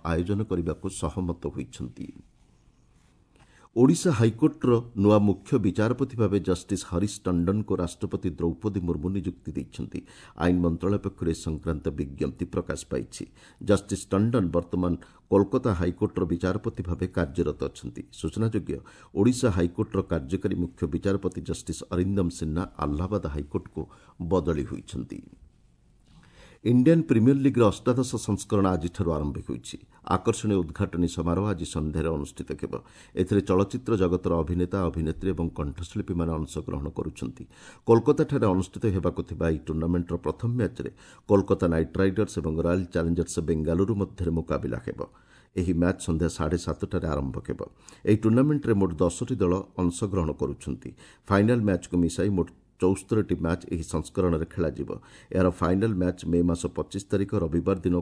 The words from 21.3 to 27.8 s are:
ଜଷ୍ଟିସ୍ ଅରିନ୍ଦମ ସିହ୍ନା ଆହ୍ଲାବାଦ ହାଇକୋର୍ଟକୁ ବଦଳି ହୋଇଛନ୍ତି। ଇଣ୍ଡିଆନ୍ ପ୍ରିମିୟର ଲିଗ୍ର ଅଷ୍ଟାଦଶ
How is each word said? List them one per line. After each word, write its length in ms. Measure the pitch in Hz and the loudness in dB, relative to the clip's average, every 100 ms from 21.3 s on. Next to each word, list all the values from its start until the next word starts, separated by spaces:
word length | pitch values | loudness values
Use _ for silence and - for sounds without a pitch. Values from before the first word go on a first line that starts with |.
| - | -4
ଜଷ୍ଟିସ୍ 440 | 78 80 - 80 - | -6 -8 -8 -10 -4
ଅରିନ୍ଦମ 380 | 90 92 101 87 | -2 0 0 -2
ସିହ୍ନା 340 | - 80 80 - - | -2 -4 -4 -4 -4
ଆହ୍ଲାବାଦ 460 | 73 73 95 104 71 | -4 -2 -2 -4 -4
ହାଇକୋର୍ଟକୁ 480 | 73 71 - - 80 69 - - - | -6 -6 -6 -6 -10 -12 -16 -20 -10
ବଦଳି 420 | 85 92 82 76 | 0 2 2 -2
ହୋଇଛନ୍ତି। 560 | 64 - - 64 - 50 - - - _ _ _ _ _ _ - - - - - 110 | -4 -8 -10 -10 -10 -14 -16 -20 -20 _ _ _ _ _ _ -20 -20 -20 -20 -4 4
ଇଣ୍ଡିଆନ୍ 380 | 123 147 165 | 6 8 6
ପ୍ରିମିୟର 360 | 156 113 120 139 | 6 6 6 6
ଲିଗ୍ର 200 | 135 120 107 | 4 6 4
ଅଷ୍ଟାଦଶ 440 | - | 4